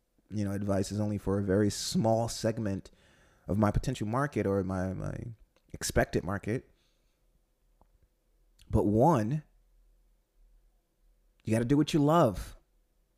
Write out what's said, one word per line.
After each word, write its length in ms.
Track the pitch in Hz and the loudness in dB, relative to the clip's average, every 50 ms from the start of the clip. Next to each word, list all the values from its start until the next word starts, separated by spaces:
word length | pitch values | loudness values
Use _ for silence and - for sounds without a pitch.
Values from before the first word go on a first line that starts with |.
| _ _ _ _ _ - | _ _ _ _ _ -10
you 140 | - 107 104 | -6 -4 -4
know, 80 | 98 98 | -2 -4
advice 400 | 101 101 101 98 95 92 - 98 | -4 -2 -2 0 0 -2 -2 -4
is 80 | 104 | -4
only 160 | 107 104 107 | -2 -2 -4
for 220 | 98 - 98 95 101 | -4 -2 -2 -2 0
a 40 | 101 | 0
very 280 | 101 92 104 107 101 | 2 2 4 2 2
small 580 | - - - - - - - 113 113 113 117 117 | 0 -2 -4 -4 -2 0 2 2 2 2 0 -2
segment 600 | - - - 110 110 117 113 101 98 95 - - _ _ _ _ _ _ _ _ _ _ _ - | -4 -2 -2 -2 -2 -2 -2 -4 -4 -6 -8 -10 _ _ _ _ _ _ _ _ _ _ _ -2
of 80 | 87 | 2
my 140 | 104 107 104 | 2 4 4
potential 360 | 104 - - - 131 - 113 | 4 2 0 -2 -2 -4 -4
market 400 | 104 110 131 143 147 - 110 101 | -4 -2 -2 -2 -2 -2 -2 0
or 160 | 98 98 98 95 | 0 0 0 -2
my, 300 | 92 95 92 92 95 92 | -2 -2 -4 -4 -4 -4
my 220 | 101 101 50 - - - - 113 - - _ _ _ _ _ - | -6 -6 -8 -8 -8 -10 -12 -14 -16 -20 _ _ _ _ _ -12
expected 500 | - - - - 117 117 - - - - | -8 -6 -2 0 0 0 0 0 -4 -2
market. 460 | 85 98 98 - 101 107 135 - _ _ _ _ _ _ _ _ _ _ _ _ _ _ _ _ _ _ _ _ _ _ _ _ _ _ _ _ _ _ _ _ _ _ _ _ _ _ _ _ - | -4 -6 -6 -4 -4 -6 -6 -6 _ _ _ _ _ _ _ _ _ _ _ _ _ _ _ _ _ _ _ _ _ _ _ _ _ _ _ _ _ _ _ _ _ _ _ _ _ _ _ _ -2
But 140 | - 110 85 | 0 2 2
one, 580 | 101 101 110 120 160 170 120 107 107 139 156 - _ _ _ _ _ _ _ _ _ _ _ _ _ _ _ _ _ _ _ _ _ _ _ _ _ _ _ _ _ _ _ _ _ _ _ _ _ _ _ - | 4 4 6 6 6 4 4 2 0 -2 -4 -6 _ _ _ _ _ _ _ _ _ _ _ _ _ _ _ _ _ _ _ _ _ _ _ _ _ _ _ _ _ _ _ _ _ _ _ _ _ _ _ -4
you 100 | - 110 | -2 0
gotta 100 | 113 120 | 0 2
do 140 | 120 143 143 | 2 0 0
what 160 | 151 - - | 0 0 2
you 60 | 165 | 2
love. 540 | 143 147 156 175 160 120 92 - - - - - _ _ _ _ _ _ _ _ _ _ _ | 4 4 6 6 4 4 2 -2 -8 -12 -14 -20 _ _ _ _ _ _ _ _ _ _ _